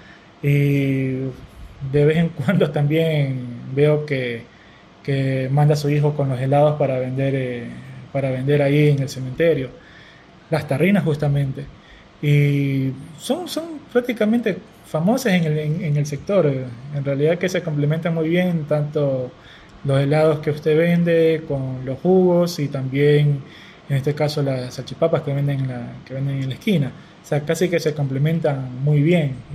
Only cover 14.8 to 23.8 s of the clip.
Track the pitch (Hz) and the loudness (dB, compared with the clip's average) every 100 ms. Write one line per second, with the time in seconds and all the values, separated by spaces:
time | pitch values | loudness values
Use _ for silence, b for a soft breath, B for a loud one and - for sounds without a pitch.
14.8 | - 156 175 254 233 180 160 151 151 160 | -8 -2 0 2 2 0 2 0 -2 -2
15.8 | 170 147 143 131 - 202 151 131 127 120 | -2 -2 -2 -6 0 2 2 0 -6 -12
16.8 | 139 143 139 139 151 170 185 180 165 147 | -10 -6 -2 0 2 0 -2 -2 -2 -2
17.8 | 147 160 170 165 160 175 180 170 147 151 | 0 0 -2 -2 0 0 0 -2 -2 -2
18.8 | 147 151 143 131 127 - B B B B | -2 -2 0 -2 -6 -12 B B B B
19.8 | 139 135 139 151 156 147 156 147 160 156 | -2 0 2 4 4 2 -2 -2 2 2
20.8 | 170 170 170 165 160 160 156 139 131 127 | 4 2 4 4 4 2 -2 -6 -4 -6
21.8 | 131 131 175 185 180 175 175 175 139 135 | -6 -2 2 4 6 4 2 -2 -4 -4
22.8 | 131 135 147 147 147 139 - B B B | -2 2 4 6 4 0 -4 B B B